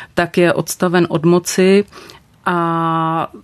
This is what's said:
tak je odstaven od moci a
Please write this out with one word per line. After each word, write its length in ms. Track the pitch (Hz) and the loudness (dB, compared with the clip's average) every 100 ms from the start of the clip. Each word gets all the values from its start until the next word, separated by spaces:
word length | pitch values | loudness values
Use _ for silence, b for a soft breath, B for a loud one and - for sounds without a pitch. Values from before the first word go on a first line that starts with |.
| B | B
tak 240 | - 170 - | -4 -2 0
je 140 | 175 | 2
odstaven 540 | - 160 - 180 175 165 | 0 -4 -4 0 0 0
od 140 | 165 | 0
moci 600 | 165 175 175 - 185 196 202 B B B _ _ - | 2 2 0 0 2 2 0 B B B _ _ -6
a 800 | 175 170 165 165 165 160 165 - - | -2 -2 0 0 0 -2 -2 -6 -10